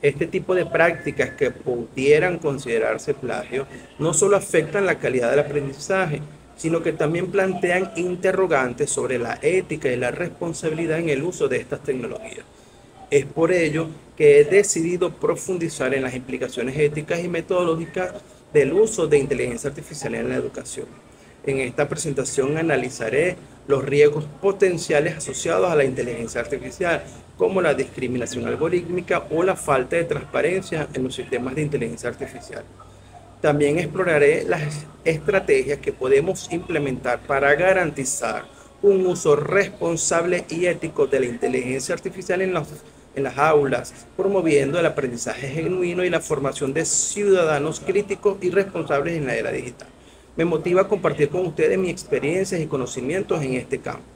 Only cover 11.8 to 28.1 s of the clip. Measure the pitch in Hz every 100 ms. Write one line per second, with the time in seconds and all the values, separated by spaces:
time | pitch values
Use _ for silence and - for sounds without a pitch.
11.8 | - 131 113 - - - - - - -
12.8 | - - - 143 139 - 165 180 160 151
13.8 | 160 - - - 151 143 147 190 202 -
14.8 | 165 175 175 147 156 170 - 180 165 -
15.8 | 131 135 131 127 127 127 123 - 123 139
16.8 | 147 151 147 170 175 170 160 180 175 165
17.8 | 165 - 185 - - - - 151 135 175
18.8 | 220 - 156 147 131 123 123 117 143 139
19.8 | - 147 - 113 123 127 123 - - -
20.8 | - - - - - - - 135 127 123
21.8 | 147 156 160 139 123 - 135 156 165 131
22.8 | 127 - 117 127 175 180 - - - 135
23.8 | 127 143 147 147 147 - 196 196 190 170
24.8 | - 151 151 156 147 131 170 180 185 156
25.8 | 135 123 123 117 113 123 113 131 127 -
26.8 | 175 160 - - - - 185 190 170 131
27.8 | 131 - 127